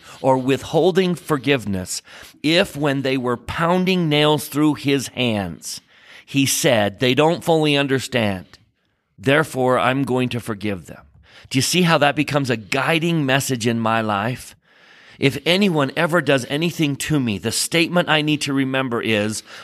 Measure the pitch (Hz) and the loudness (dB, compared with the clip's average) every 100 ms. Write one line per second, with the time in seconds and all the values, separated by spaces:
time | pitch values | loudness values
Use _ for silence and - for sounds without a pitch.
0 | - - 135 131 127 131 - 160 170 175 | -16 -4 0 2 2 0 0 2 2 4
1 | 185 180 - 151 120 139 101 95 92 - | 2 -2 -2 -2 0 0 0 -6 -6 -10
2 | - - - - 143 170 196 143 147 139 | -12 -20 -20 -6 0 2 2 -2 -2 0
3 | 131 135 123 120 - - 165 185 180 185 | -2 -2 -2 -4 -6 -4 0 0 2 0
4 | 165 147 151 151 - 139 151 143 135 139 | 2 2 2 2 -2 0 0 0 0 -2
5 | 113 - 123 107 90 73 - - - _ | -2 -4 -2 -2 -4 -8 -12 -14 -16 _
6 | - - - 139 135 - 156 117 101 95 | -20 -20 -4 0 0 0 2 2 2 0
7 | 127 131 156 170 - 160 151 143 143 135 | 0 2 0 0 0 0 2 0 0 -2
8 | - 127 107 95 78 - _ _ _ _ | -2 -2 -2 -4 -10 -20 _ _ _ _
9 | _ - 98 143 151 131 127 123 104 135 | _ -6 0 2 2 0 2 2 2 2
10 | 139 127 127 117 - 104 104 95 76 - | 0 0 -2 -4 -6 -6 -6 -6 -10 -20
11 | - _ _ - - 131 127 175 175 160 | -20 _ _ -20 -4 -2 0 2 4 4
12 | 143 139 143 143 127 113 104 135 131 165 | 4 2 0 0 0 -2 -2 -2 0 0
13 | 170 165 135 135 - 127 113 117 113 113 | 2 0 2 0 0 -2 0 0 0 0
14 | 110 101 110 123 - - _ _ - - | 0 0 -2 -6 -12 -20 _ _ -20 -20
15 | - - 139 131 - 185 202 156 135 - | -20 -2 -2 0 0 2 2 2 0 0
16 | 170 175 139 139 117 143 170 - 151 135 | 0 2 2 0 0 -2 -2 0 -2 -2
17 | - 151 120 98 113 - - 165 165 175 | -2 0 0 -2 -4 -4 -2 0 2 0
18 | 147 156 151 151 143 139 135 135 131 117 | 2 0 2 0 0 -2 0 -2 -2 -2
19 | 110 110 104 107 - - | 0 0 0 -4 -10 -18